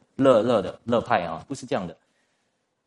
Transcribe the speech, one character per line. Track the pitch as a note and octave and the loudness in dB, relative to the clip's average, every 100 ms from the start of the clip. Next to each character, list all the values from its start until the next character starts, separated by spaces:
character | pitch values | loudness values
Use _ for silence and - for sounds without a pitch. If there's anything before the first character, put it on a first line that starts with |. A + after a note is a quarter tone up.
| _ - | _ 2
乐 | C3+ A#2 | 4 6
乐 | A#2 A2+ | 4 0
的， | F2+ - | -2 -10
乐 | A2+ A2+ | -2 -2
派 | G#2 A2 | 0 -2
啊， | E2+ E2 - | -2 -10 -12
不 | C3+ | -16
是 | A#2+ | -8
这 | B2 | -6
样 | F2+ | -6
的， | - _ _ _ _ _ _ _ _ | -12 _ _ _ _ _ _ _ _